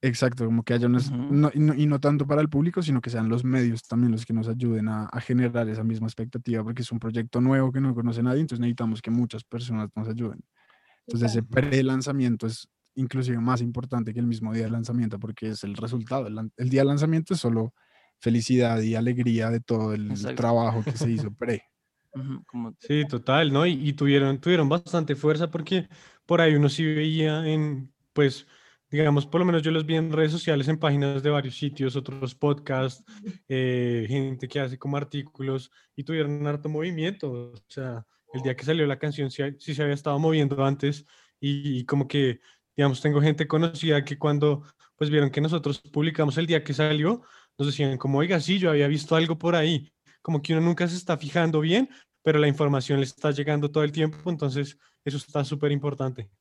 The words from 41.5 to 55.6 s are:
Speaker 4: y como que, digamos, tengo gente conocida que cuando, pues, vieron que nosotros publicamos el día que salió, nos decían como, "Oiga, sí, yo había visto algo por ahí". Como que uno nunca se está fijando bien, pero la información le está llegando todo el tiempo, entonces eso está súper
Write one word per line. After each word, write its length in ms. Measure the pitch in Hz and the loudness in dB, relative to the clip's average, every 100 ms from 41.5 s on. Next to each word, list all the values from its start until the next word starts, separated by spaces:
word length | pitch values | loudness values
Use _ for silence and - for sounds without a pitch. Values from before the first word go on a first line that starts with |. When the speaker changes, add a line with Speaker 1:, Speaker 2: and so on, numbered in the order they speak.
| 143 143 127 | -2 -2 -4
Speaker 4:
y 40 | 123 | 0
como 220 | 143 135 | -2 0
que, 340 | 147 135 120 _ _ _ - | 2 0 0 _ _ _ 2
digamos, 240 | 143 127 | 2 2
tengo 200 | 151 147 | 2 4
gente 260 | 151 151 151 | 4 2 0
conocida 560 | 156 165 160 156 147 | 2 0 -2 2 2
que 140 | 143 147 | 0 -2
cuando, 460 | 151 147 151 143 - _ _ _ | 0 2 2 0 -4 _ _ _
pues, 140 | 151 | 0
vieron 180 | 151 143 | 2 2
que 100 | 135 | 2
nosotros 400 | 156 165 143 139 - | 0 0 -2 -6 -6
publicamos 420 | 147 156 156 151 156 | -2 -2 2 0 0
el 80 | 165 | 0
día 160 | 160 | 0
que 100 | 151 | 0
salió, 480 | 139 156 151 151 240 - - _ _ | 0 2 2 2 0 -4 -20 _ _
nos 80 | 143 | -4
decían 300 | 139 143 131 | 0 -2 0
como, 180 | 139 139 | 0 2
"Oiga, 220 | 165 185 | 2 0
sí, 180 | 147 196 | 2 2
yo 140 | 180 | 4
había 160 | 151 143 | 4 4
visto 280 | 151 156 160 | 2 2 2
algo 220 | 165 165 | 2 0
por 180 | 165 170 | 2 2
ahí". 380 | 156 156 147 _ _ _ | 2 0 -4 _ _ _
Como 180 | - 156 | -4 -2
que 100 | 143 | 0
uno 80 | 160 | 2
nunca 260 | 170 170 175 | 2 2 -2
se 80 | 180 | -4
está 200 | - 156 | -4 -4
fijando 440 | 147 175 165 156 | -2 0 2 2
bien, 280 | 156 190 269 - _ _ | 2 2 2 -4 _ _
pero 140 | - 151 | 2 4
la 100 | 147 | 4
información 520 | 143 147 139 127 139 | 4 2 2 0 0
le 60 | 135 | 0
está 260 | - 151 | -2 -2
llegando 400 | 143 147 147 147 | -2 0 0 0
todo 120 | 151 | 0
el 80 | 151 | 0
tiempo, 380 | 151 156 156 180 | 0 -2 -2 -6
entonces 480 | 165 143 131 139 - _ _ | -2 -2 -2 -6 -8 _ _
eso 140 | - 139 | -6 -6
está 260 | - 151 | -4 -4
súper 280 | 131 147 | -2 -2